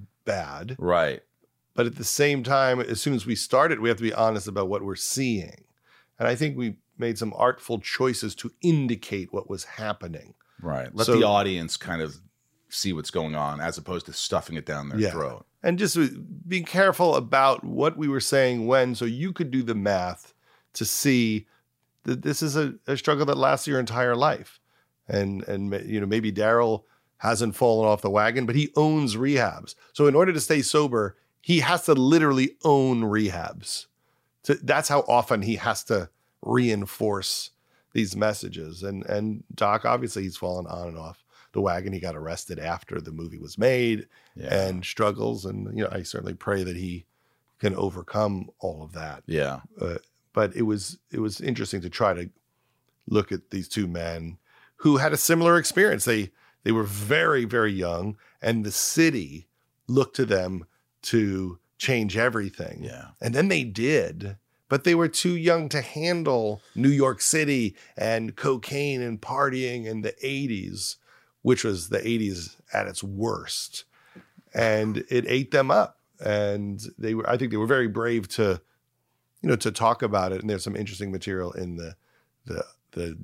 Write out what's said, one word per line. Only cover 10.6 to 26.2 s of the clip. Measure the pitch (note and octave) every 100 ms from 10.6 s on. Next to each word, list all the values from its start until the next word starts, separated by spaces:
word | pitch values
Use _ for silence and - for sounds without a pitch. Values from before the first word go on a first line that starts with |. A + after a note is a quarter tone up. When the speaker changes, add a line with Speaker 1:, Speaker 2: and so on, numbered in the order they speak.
Speaker 2:
Right. | E2 C2+ B1+ F#2+
Let | A2+
Speaker 1:
So | A2+
Speaker 2:
the | G#2+
audience | G2+ G2 F2+ E2 -
kind | F2+ E2
of | D#2+ D2+ F#2 _ _ _ _
see | - G2
what's | D#2+ D2+
going | F2+ D#2+ D2+
on | D2 D2
as | E2 E2
opposed | E2+ F2+ -
to |
stuffing | - - F2 - D#2+
it | -
down | D2 C#2+
their | G#2
Speaker 1:
Yeah. | G2+
Speaker 2:
throat. | E2 C#2 A1+ - _
Speaker 1:
And | E3+ F3+
just | G3+ E3+ C#3 - F#2+ - E3+
be | F#3
careful | D#3+ F3+ G3 F3+ F3 C#3
about | A2+ C3+ C3+ B2+
what | - B2 D3+ D#3
we | D3
were | C3+
saying | - C#3 B2+ A#2+ A2+
when, | C3 B2+ A2+
so | A#2+
you | B2 F#3
could | F3 D3
do | C3
the | A#2 A2
math | G2+ F#2+ F2+ F2 - _ _ _ _
to | - A2+
see | - C#3+ B2+ A2+ G#2+ - _ _ _ _ _
that | - B2+
this | D3 C#3+
is | D#3 D3
a, | C#3+ - -
a | C3+
struggle | - C#3+ C#3+
that | C#3
lasts | C3+ C#3 D3+
your | C3+
entire | A2+ A#2 B2 A#2+
life. | D3+ - - - _ _ _ _ -
And, | G2+ G2 G2
and | - G2+ G2
ma-, | G2
you | G#2 G#2+
know, | G2
maybe | A2